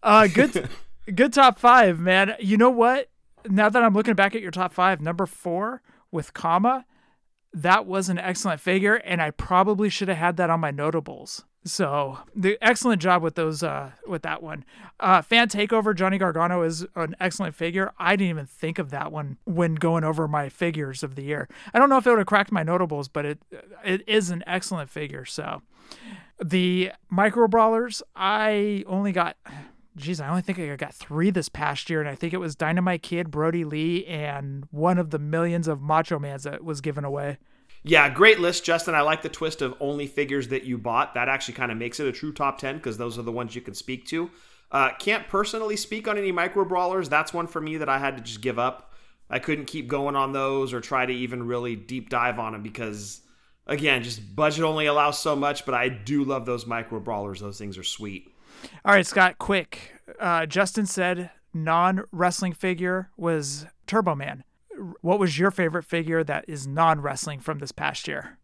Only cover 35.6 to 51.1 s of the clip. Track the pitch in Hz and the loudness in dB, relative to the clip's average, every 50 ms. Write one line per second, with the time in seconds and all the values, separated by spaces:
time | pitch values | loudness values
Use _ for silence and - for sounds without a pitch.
35.6 | 165 160 156 139 139 147 156 160 165 - 175 147 143 143 139 139 139 143 143 - | 0 -2 -4 -4 -2 0 0 0 0 0 -4 -6 -6 -8 -10 -10 -10 -10 -10 -10
36.6 | 160 165 151 139 135 156 143 147 143 139 139 143 143 143 143 - _ _ _ _ | -8 -8 -10 -6 -6 -6 -4 -4 -6 -6 -6 -4 -4 -6 -8 -8 _ _ _ _
37.6 | _ _ - - - 147 160 151 147 143 131 151 196 220 214 185 170 175 170 - | _ _ -20 -14 -2 4 6 6 6 6 4 6 8 8 8 8 4 0 0 0
38.6 | - - 165 170 170 180 165 151 147 151 160 156 - 156 - - 160 160 156 - | 0 0 0 0 0 0 2 2 4 4 2 0 -4 -10 -8 -6 -6 -6 -4 -4
39.6 | 143 127 127 - 143 139 147 147 143 131 - - 147 135 139 143 131 117 131 131 | -6 -6 -4 -4 -6 -4 -4 -4 -6 -6 -2 -2 -2 0 0 -4 -2 -4 -6 -6
40.6 | - 131 123 117 104 120 113 123 143 143 - 120 123 131 135 135 - - 117 - | -4 -6 -6 -6 -4 0 0 0 0 0 -2 -4 -2 0 -2 -2 -4 -8 -8 -6
41.6 | 131 120 110 110 117 120 117 - 151 135 123 - - 151 147 - 143 139 135 - | -6 -6 -4 -6 -8 -8 -6 -4 -4 -4 -4 -4 -8 -10 -6 -2 -2 -2 -2 -4
42.6 | - 135 135 156 - 131 110 101 120 120 113 117 120 117 113 120 123 113 117 123 | -8 -8 -8 -6 -8 -8 -6 -6 -8 -8 -8 -8 -8 -6 -6 -6 -8 -8 -10 -12
43.6 | 120 - 98 - - - 131 127 - - - 165 170 175 _ _ _ _ - _ | -14 -12 -14 -14 -10 -10 -10 -10 -8 -6 -6 -4 -6 -6 _ _ _ _ -20 _
44.6 | _ _ - 139 135 131 - - - 196 214 214 - - - 196 202 202 - 220 | _ _ 0 0 0 0 -2 -4 -2 -2 -2 -2 -4 -4 -2 -2 -2 -2 -4 -6
45.6 | 220 214 214 208 - - 214 220 214 220 208 208 202 196 180 175 170 180 185 202 | -4 -4 -4 -6 -6 -8 -8 -8 -4 -4 -4 -2 -2 -2 -2 -2 -2 -2 0 0
46.6 | 196 170 185 180 180 180 185 190 175 135 147 151 156 - - 170 170 170 - 165 | 0 0 0 0 0 0 0 -2 -2 2 2 0 0 0 -4 -6 -6 -4 -6 -6
47.6 | 151 156 156 160 151 139 135 139 139 139 135 127 113 117 113 104 107 127 113 117 | -6 -6 -6 -4 -2 0 0 0 0 -4 -6 -6 -12 -14 -14 -6 -6 -4 -2 0
48.6 | 120 131 131 - - - - - - - - _ - - - 127 - - 156 143 | -2 -2 -2 -6 -18 -20 -20 -20 -20 -20 -20 _ -14 -8 -8 -6 -2 -2 -4 -4
49.6 | 143 131 - 160 127 120 139 139 139 143 143 139 135 135 139 135 135 135 135 139 | -4 -10 -10 -10 -8 -4 -4 -2 -2 -2 0 0 -2 -2 -2 -2 -2 0 0 -2
50.6 | 135 127 120 120 113 - 143 131 127 127 | -2 -2 -6 -8 -8 -4 -2 -2 0 -2